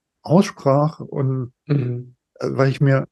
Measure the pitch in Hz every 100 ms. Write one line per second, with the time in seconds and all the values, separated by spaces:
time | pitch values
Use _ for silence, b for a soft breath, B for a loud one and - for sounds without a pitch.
0 | _ _ - 160 202 - 139 139 147 -
1 | - - 135 131 123 _ - 143 123 123
2 | 123 _ _ - 131 131 135 131 139 135
3 | -